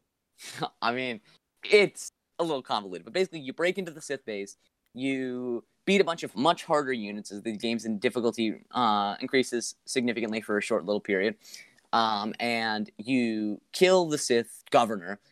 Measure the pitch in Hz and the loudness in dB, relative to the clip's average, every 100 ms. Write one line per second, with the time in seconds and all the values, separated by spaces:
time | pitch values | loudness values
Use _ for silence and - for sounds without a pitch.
0 | _ _ _ _ - - - _ 117 123 | _ _ _ _ -16 -8 -8 _ -2 -2
1 | 131 110 _ _ _ _ - 208 190 - | -4 -8 _ _ _ _ 4 6 6 0
2 | - _ _ - 170 139 127 117 98 87 | -16 _ _ -4 -2 -2 -2 -4 -2 -10
3 | 87 113 185 165 131 - 175 185 175 156 | -6 -2 -2 -4 -10 -2 -2 -2 -8 -12
4 | - 139 - 101 101 - _ _ _ 120 | -8 -8 -6 -6 -8 -12 _ _ _ -4
5 | 135 135 131 123 123 117 - _ - 196 | -2 -2 -2 -4 -4 -4 -6 _ 4 4
6 | 170 165 151 - 151 175 - 151 135 127 | 4 0 -6 0 2 2 2 0 2 -4
7 | 104 104 101 101 117 104 113 117 113 104 | -4 -8 -10 -8 -6 -4 -2 -2 -2 0
8 | 123 123 117 107 110 85 _ 123 117 104 | 0 2 0 0 -2 -2 _ 0 2 4
9 | 101 98 131 135 120 120 - - - 135 | 0 -4 0 2 2 -2 -4 -12 -4 -2
10 | 120 110 110 110 107 104 - 110 85 104 | 0 -2 -2 -4 -2 -2 2 -2 0 -2
11 | - 95 104 107 - - - _ _ 113 | 0 2 2 -2 -16 -20 -20 _ _ 2
12 | 113 104 110 - 120 117 113 107 104 - | 2 0 -4 -4 -2 0 0 -2 -4 -10
13 | 110 131 117 110 107 104 _ - 185 185 | -2 0 2 0 -2 -4 _ 4 6 6
14 | 170 147 - 117 113 - - 139 117 107 | 4 -2 2 2 0 -12 2 4 4 -2
15 | 85 104 _ | -6 -10 _